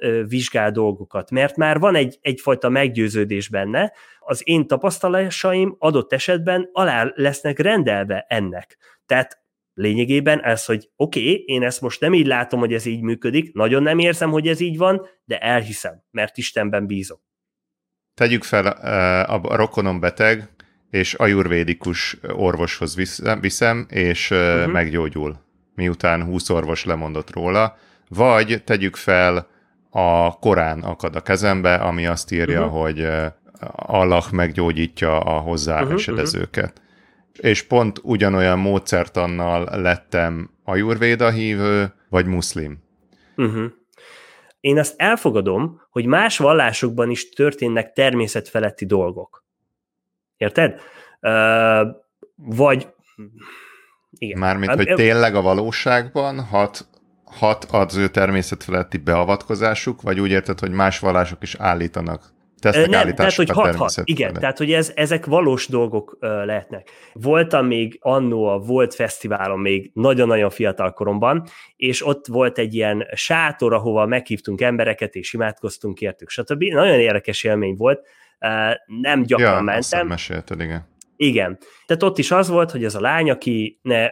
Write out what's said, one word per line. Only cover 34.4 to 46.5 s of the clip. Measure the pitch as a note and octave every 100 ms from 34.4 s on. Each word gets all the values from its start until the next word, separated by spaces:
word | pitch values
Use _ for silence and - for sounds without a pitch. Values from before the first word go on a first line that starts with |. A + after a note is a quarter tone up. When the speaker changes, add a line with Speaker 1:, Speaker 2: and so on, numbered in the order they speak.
| F2 E2+ E2+ D#2+ E2 - D#2+ D#2+
Speaker 2:
a | E2+ D#2
hozzá | D#2 E2 D2+ D#2
Speaker 1:
Mhm, | C3+
mhm. | F3+
Speaker 2:
esedezőket. | - - - - - - - - _ _ _ _ _ -
És | A#2 G#2
pont | - B2 A2 -
ugyanolyan | - A2 G2+ F#2+ F#2 F#2
módszertannal | G2 G2 - F2+ E2+ F#2 F2 F2 F2 F2 F2 G#2
lettem | F2+ F2 - F2 E2+ E2 F2+ _
ajurvéda | - F#2+ G#2+ A2+ A#2 A#2 A#2
hívő, | A2+ A2 G2+ G#2 G#2 G2 - _
vagy | F#2 F#2
muszlim. | F2+ - E2 D2+ C#2+ _ _ _ _ _ -
Speaker 1:
Mhm. | A#2 A2 A#2 - _ _ - - - - _ _
Én | C#3 D3
azt | D3 -
elfogadom, | F#3+ A3+ C#3 G#2+ G2 F#2+ D#3+ - _
hogy | B2 A#2
más | E3 A3 -
vallásokban | C#3+